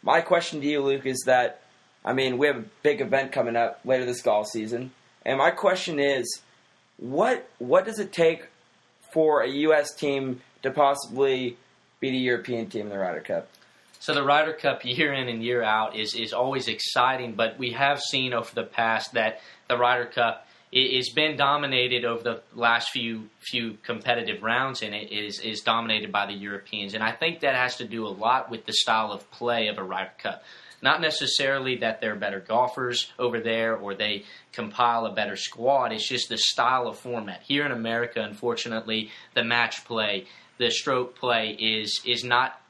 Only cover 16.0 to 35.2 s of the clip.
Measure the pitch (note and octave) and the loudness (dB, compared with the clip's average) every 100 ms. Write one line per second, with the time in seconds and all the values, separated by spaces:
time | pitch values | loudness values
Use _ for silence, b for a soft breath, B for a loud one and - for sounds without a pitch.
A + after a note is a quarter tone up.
16 | G#2 A2+ A2 - C3 C3+ A#2 A2 - C3 | -6 -4 -4 0 0 0 -2 -4 -2 2
17 | B2 B2+ A#2+ G#2 A2+ A#2 A#2+ A#2+ C#3 C#3+ | 2 2 -4 0 0 0 -6 0 2 2
18 | - C3+ B2+ A#2+ A2+ - G#2+ - A2+ A2 | -2 -2 0 -2 -4 -6 -4 0 0 0
19 | - A#2+ A2 - B B - B2 B2 B2+ | -2 0 0 -2 B B -4 2 4 2
20 | A#2+ - A#2 A2+ b b b B2+ C3 B2+ | -2 0 0 0 b b b 2 2 0
21 | B2 D#3 D#3 C#3 C#3 D3 C#3+ C3 B2+ B2 | 0 0 0 2 2 2 2 0 2 0
22 | A#2 A#2 A#2 A2 - A#2 A#2 A#2 - C3 | 0 -2 -4 -6 -10 0 2 4 0 -4
23 | A#2 A2+ G#2+ _ - B2 A2+ G#2 - A2+ | -4 -6 -10 _ -6 -4 -4 -8 -6 -4
24 | G#2+ A#2 G#2+ F#2+ A2 A#2+ C3+ B2 G#2+ G#2 | 0 0 0 -4 0 0 0 -4 -6 -8
25 | G#2+ G#2 G#2 G2+ A2 G#2+ - A2+ A2+ A2 | -6 -6 -6 -6 -6 -4 0 0 0 -2
26 | G2+ G2+ G2+ G2+ G2+ G2 - G#2+ G2+ A2 | 0 -2 -2 -6 -8 -10 -10 -10 -8 -4
27 | A2+ A2+ E3 E3 C#3+ B2+ B2+ - A#2 A#2 | -4 -2 -4 -2 -2 0 -2 -4 -8 -6
28 | G#2+ G2 A2 C3 B2 A2+ - - - A2+ | -6 -2 0 0 0 -10 -4 -2 2 2
29 | G#2+ G2 - - A#2+ A#2 G#2+ G2+ F#2+ F#2 | 0 -6 -12 -6 -2 0 0 -2 -6 -6
30 | F#2+ - A2 - B B B B C3 D#3 | -6 -6 -8 -8 B B B B 2 2
31 | D#3+ - C3+ - C#3 C#3 C3 B2 A2+ A2 | 0 0 -2 0 2 0 0 0 -2 0
32 | A2+ G#2 G#2 G2 - A2+ B2+ - B2 A#2+ | -4 -2 -4 -4 0 2 2 0 -2 -2
33 | - - B2 A#2 A2+ A2+ A2+ A2+ G2+ G2 | -4 -2 -2 0 0 0 0 -2 -4 -2
34 | G#2+ G2+ B B B - G#2+ - A#2+ A#2 | -2 -2 B B B -10 -6 0 2 2
35 | A2 G2 | -2 -4